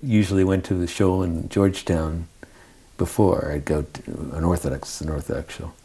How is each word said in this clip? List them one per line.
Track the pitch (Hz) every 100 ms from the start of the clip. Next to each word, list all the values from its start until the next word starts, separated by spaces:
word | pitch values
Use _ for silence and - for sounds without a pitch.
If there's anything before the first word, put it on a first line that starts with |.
usually | 139 107 95 95
went | 95 95
to | 87
the | 92 87
shul | - 95 95
in | 87 82 -
Georgetown | - 98 92 - 85 80 82 82 - - - - - - -
before. | 92 - 101 - -
I'd | 73
go | 69 76
to | 71 - - - 73
an | 76
Orthodox, | 82 87 - 67 - -
an | 76
Orthodox | 76 - - - -
shul | 82 -